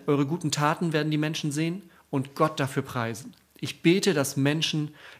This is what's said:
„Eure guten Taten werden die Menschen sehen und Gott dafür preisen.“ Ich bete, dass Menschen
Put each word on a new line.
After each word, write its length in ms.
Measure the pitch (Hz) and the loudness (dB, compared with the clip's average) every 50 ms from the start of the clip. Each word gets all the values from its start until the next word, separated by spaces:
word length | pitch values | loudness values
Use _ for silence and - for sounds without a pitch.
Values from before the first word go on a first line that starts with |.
| - | -2
„Eure 220 | - 147 143 147 135 | 0 2 2 2 0
guten 240 | 165 180 - 151 | -2 -2 -4 -2
Taten 420 | - 147 147 147 165 - 185 170 151 | -2 2 2 2 2 2 0 0 0
werden 180 | 151 151 156 | 0 0 0
die 60 | 151 151 | 0 0
Menschen 340 | 151 151 160 - - 151 | 0 0 -2 -4 -4 -4
sehen 300 | 139 151 160 165 175 196 - - - - _ _ | -2 -2 -2 -2 -2 -6 -10 -16 -20 -20 _ _
und 240 | - 139 127 - - | -4 -4 -4 -4 -2
Gott 240 | - 160 156 156 - | 0 0 0 2 0
dafür 240 | 143 135 - 139 131 | -4 -2 -2 -4 -4
preisen.“ 520 | - - 127 113 113 117 110 - - - _ _ _ _ - | -4 -4 -4 -4 -4 -6 -8 -10 -16 -18 _ _ _ _ -12
Ich 220 | - 135 - - | -10 -10 -6 0
bete, 320 | - 170 175 202 190 202 175 | 4 4 4 4 4 2 2
dass 240 | 151 135 139 - 143 | 2 2 0 0 0
Menschen 560 | 135 143 151 160 156 - - 156 151 147 - - - - - - | 2 2 2 0 0 -2 -2 -2 -4 -4 -8 -14 -20 -20 -20 -10